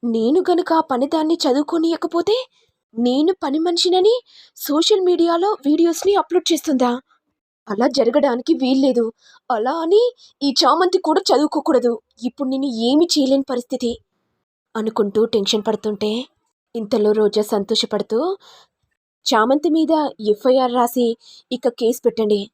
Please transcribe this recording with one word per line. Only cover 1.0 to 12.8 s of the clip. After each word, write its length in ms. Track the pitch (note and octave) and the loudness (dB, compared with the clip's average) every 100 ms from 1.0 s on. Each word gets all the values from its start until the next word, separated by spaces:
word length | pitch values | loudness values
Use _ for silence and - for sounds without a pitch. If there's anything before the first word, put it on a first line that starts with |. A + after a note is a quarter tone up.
| C#4 D#4+ D#4 E4 | -2 -2 0 0
చదువుకోనీయకపోతే 1000 | D#4+ B3+ D4 E4+ D#4+ E4 E4+ E4+ F4+ A#4 B4+ _ _ _ _ A3+ | 0 0 0 -2 0 -2 -2 -2 0 -2 -2 _ _ _ _ -2
నేను 360 | A#3+ B3+ D#4 | 0 2 0
పని 260 | F#4 D#4 C#4+ | 0 -2 -2
మనిషినని 560 | E4 E4+ F#4 F#4 G4 B4 _ - - - | -2 0 0 2 2 0 _ -20 -20 -16
సోషల్ 500 | - D4 E4+ G#4 F4+ | -4 0 2 2 2
మీడియాలో 400 | F4 E4+ E4+ F#4+ G#4+ C#4+ | 2 2 2 -2 -2 -2
వీడియోస్ని 480 | D4+ E4+ D#4+ F#4 G4+ | 2 2 0 0 0
అప్‌లోడ్ 320 | - F4 - | 2 -2 0
చేస్తుందా? 380 | D#4+ - C4+ B3 A#3+ _ _ _ _ _ _ - | -4 0 0 0 -2 _ _ _ _ _ _ -10
అలా 200 | G3+ B3+ | -2 0
జరగడానికి 680 | B3+ A#3 B3+ C#4+ A#3+ - | 2 2 2 2 -2 -2
వీల్లేదు. 500 | D#4+ B3+ C4+ C#4 A#3+ A3+ - _ - _ | 0 2 2 2 2 -2 -6 _ -20 _
అలా 220 | A#3 A#3 | -4 -2
అని 300 | E4 E4 G4+ A#4+ - - _ | -2 2 2 2 -2 -20 _
ఈ 60 | C#4 | -4
చామంతి 460 | B3 C#4 D#4 F#4 F#4 | 2 2 4 2 0
కూడా 240 | D#4+ D#4 | 0 -2
చదువుకోకూడదు. 720 | - C#4+ D4+ D#4 D4 C4 A#3+ A#3 _ _ | 2 0 2 -2 0 0 2 -4 _ _
ఇప్పుడు 240 | A#3 - C4 | -10 -6 -6
నేను 160 | C4+ C#4 | -4 -4
ఏమీ 400 | A3+ | -2